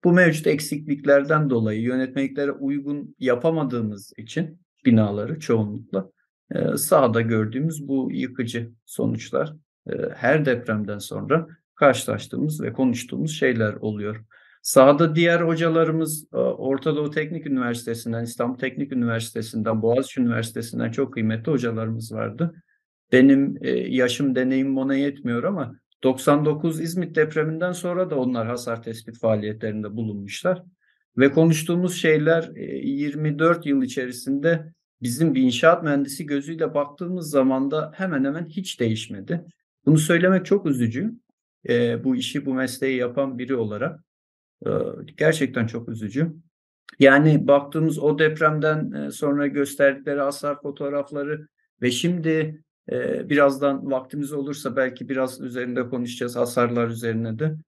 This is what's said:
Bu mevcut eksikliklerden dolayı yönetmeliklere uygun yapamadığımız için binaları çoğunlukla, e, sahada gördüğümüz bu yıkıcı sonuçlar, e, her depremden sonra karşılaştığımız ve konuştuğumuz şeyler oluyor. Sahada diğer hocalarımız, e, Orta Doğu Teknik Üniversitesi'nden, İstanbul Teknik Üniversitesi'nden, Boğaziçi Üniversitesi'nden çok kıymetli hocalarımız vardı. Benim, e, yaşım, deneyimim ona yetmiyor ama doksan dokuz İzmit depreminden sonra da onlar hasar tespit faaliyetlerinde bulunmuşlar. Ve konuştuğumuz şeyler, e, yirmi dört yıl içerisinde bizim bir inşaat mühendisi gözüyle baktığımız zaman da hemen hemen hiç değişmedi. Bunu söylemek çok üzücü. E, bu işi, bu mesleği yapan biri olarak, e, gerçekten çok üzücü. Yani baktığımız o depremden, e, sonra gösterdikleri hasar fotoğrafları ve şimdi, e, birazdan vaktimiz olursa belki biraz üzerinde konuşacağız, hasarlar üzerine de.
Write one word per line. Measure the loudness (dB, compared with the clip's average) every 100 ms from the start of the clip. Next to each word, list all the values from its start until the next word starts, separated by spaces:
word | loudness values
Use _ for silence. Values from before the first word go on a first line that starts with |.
Bu | 6
mevcut | 6 6 4 0
eksikliklerden | 0 -2 -8 -4 -2 4 4 4 0 2
dolayı | 0 0 -2
yönetmeliklere | -2 -2 -2 -2 -4 -2 -4
uygun | -2 -4 -4 -4 -8 -10 -4
yapamadığımız | 0 2 2 0 -2 -2 -4 -6 -14 -18
için | -8 -6 -6 -10 _ _
binaları | 6 6 6 0 -4 -6
çoğunlukla, | 0 0 0 -6 -4 -6 -6 _ _ _ _
e, | -2 0 -2
sahada | 4 4 6 2
gördüğümüz | 2 0 0 -2 -4 -4 -4
bu | -2 -2
yıkıcı | -4 -6 -6 -6 -6 -8 _
sonuçlar, | _ -4 -2 -2 -2 -2 -4 -8 _ _ -10
e, | -6 -6
her | -2 2 2
depremden | 2 -2 -2 -4 -4 -8
sonra | -10 -10 0 0 -2 -16 _
karşılaştığımız | _ 4 4 -2 -6 -6 -4 -4 -2
ve | -6
konuştuğumuz | 0 0 0 -6 -6 -6 0
şeyler | 0 2 -2
oluyor. | -2 -6 -4 -8 -10 -16 _ _ _
Sahada | 4 8 8 8 4
diğer | 4 4 4
hocalarımız, | 2 2 2 4 2 0 -2 -6 -6
e, | -2
Orta | -2 0 -2 -2 0 -2
Doğu | -2
Teknik | -4 -4 -8 -4
Üniversitesi'nden, | -2 -2 -4 -6 -6 -6 -6
İstanbul | -6 -4 -4 -2
Teknik | -6 -6 -4
Üniversitesi'nden, | -2 0 -2 -4 -8 -6 -4 -2 0
Boğaziçi | 2 2 0 0
Üniversitesi'nden | 0 0 -4 -8 -8 -4 -4
çok | -2 -4
kıymetli | 0 -2 -2 0
hocalarımız | 0 0 -4 -4 -6 -8
vardı. | -6 -6 -4 -6 -6 _ _ _ _ _
Benim, | 6 8 6 2 -2
e, | -2
yaşım, | -2 0 0 0 2 0
deneyimim | 2 2 0 0 0
ona | 0
yetmiyor | 0 -2 -4 -4 -2
ama | -2 -4 -6 -10 _ _
doksan | -2 2 2 4
dokuz | 2 0 -2 -2
İzmit | -4 -4 -2 0
depreminden | 0 0 -2 -2 -4
sonra | -4 -4 -4 -2
da | -2
onlar | 0 -2 -2
hasar | -4 -6 -8
tespit | -8 -12 -14 -2
faaliyetlerinde | 0 2 -2 -6 -6 -6 -8 -6
bulunmuşlar. | -6 -8 -10 -4 -2 -2 -6 _ _ _ _ 4
Ve | 4
konuştuğumuz | 6 6 4 2 0 0
şeyler, | 0 2 4 4 2 0
e, | -12 -10 -6 -4
yirmi | -2 -4 -2 -2 2
dört | 2 2 0
yıl | 0
içerisinde | 0 -4 -6 -8 -6 0 0 0 -4 _ _ _
bizim | -6 0 2
bir | 4
inşaat | 2 6 4 4
mühendisi | 2 0 0 -6 -4
gözüyle | -4 -4 -4 -2
baktığımız | -2 -4 -6 -8 -6 0
zaman | 2 4 2 0
da | -2 -4
hemen | -6 -4 0
hemen | -2 -4 -6
hiç | -8 -8 -2
değişmedi. | -2 -2 -6 -12 -6 -8 -8 _ _ _ 4
Bunu | 4
söylemek | 4 4 4 2 2
çok | 0 2
üzücü. | 0 0 -2 -6 -8 _ _ _ _ -2
E, | 2 2 0
bu | -2 -2
işi, | -2 -6 -4
bu |
mesleği | -2 -2 -2 -2 0
yapan | -2 -2 -4 -4
biri | -4
olarak, | -2 -2 -4 -6 -8 _ _ _ _ _ _ -4
e, | -2 -4 -8 -16 0
gerçekten | 2 2 -2 -2 -4
çok | -4 -10
üzücü. | -10 -6 -2 -4 -4 _ _ _ _ -20 _
Yani | 8 8 6 4 4
baktığımız | 4 2 -2 -2 0
o | 0 2
depremden, | 2 4 2 2 0 0 -4
e, | -6 -8
sonra | -4 -2 0 0
gösterdikleri | 0 -2 4 2 2 -6 -2
hasar | -2 -4 -6 -6
fotoğrafları | -8 -6 -4 -4 -4 -6 -6 -8 -10 _ _ _
ve | -2
şimdi, | 0 -2 0 0 0 -2 -8 _ _ -6
e, | -4 -2 -4 0
birazdan | 4 4 4 -2 -2 -4
vaktimiz | -4 -4 -8 -6
olursa | -6 -6 -6 -4 -2
belki | -2 -4 -6
biraz | -2 -2 -4
üzerinde | -8 -6 -4 -4 -4
konuşacağız, | -4 -6 -6 -6 -2
hasarlar | 0 2 2 2 -2
üzerine | -2 -4 -2 -4 -2
de. | -4 -4 -12